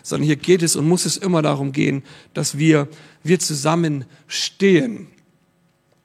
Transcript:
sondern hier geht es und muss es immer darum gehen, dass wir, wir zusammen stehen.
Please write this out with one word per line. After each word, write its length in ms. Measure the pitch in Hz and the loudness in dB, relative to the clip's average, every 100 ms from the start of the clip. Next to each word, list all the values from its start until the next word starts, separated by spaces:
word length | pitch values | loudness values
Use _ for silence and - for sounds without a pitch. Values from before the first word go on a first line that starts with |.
sondern 240 | - 147 147 | -8 -2 0
hier 100 | 147 | -2
geht 260 | - 180 | 2 2
es 120 | 165 | 2
und 140 | - 151 | 0 0
muss 160 | 175 | 0
es 120 | 175 - | 0 -4
immer 260 | 196 170 | -2 0
darum 300 | 151 143 139 | 0 0 -4
gehen, 300 | 135 156 139 - - _ | -2 -2 -2 -8 -20 _
dass 260 | - 156 139 | -8 -6 0
wir, 300 | 160 151 143 - - _ | 2 4 0 -8 -20 _
wir 160 | 151 180 | -2 0
zusammen 680 | - 151 147 170 165 143 127 - _ | 0 -4 -2 0 -2 -4 -8 -18 _
stehen. 840 | - - - 196 175 240 202 185 _ _ _ _ _ _ _ _ _ | -8 -8 0 4 4 2 -6 -14 _ _ _ _ _ _ _ _ _